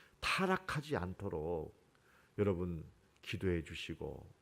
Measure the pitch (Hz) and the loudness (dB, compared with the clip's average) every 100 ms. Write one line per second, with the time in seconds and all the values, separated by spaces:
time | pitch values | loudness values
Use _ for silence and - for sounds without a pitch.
0 | - - - - 190 185 - 151 151 131 | -20 -6 0 2 4 2 0 -4 0 0
1 | 90 92 98 82 78 85 76 - - _ | 0 -4 -4 -2 0 -2 -4 -10 -20 _
2 | - - - - 101 87 90 82 78 - | -20 -20 -6 2 4 4 2 -2 -6 -16
3 | - _ - 98 95 85 73 80 - 80 | -20 _ -6 0 4 4 0 -6 -6 -6
4 | 73 67 - - | -6 -8 -12 -20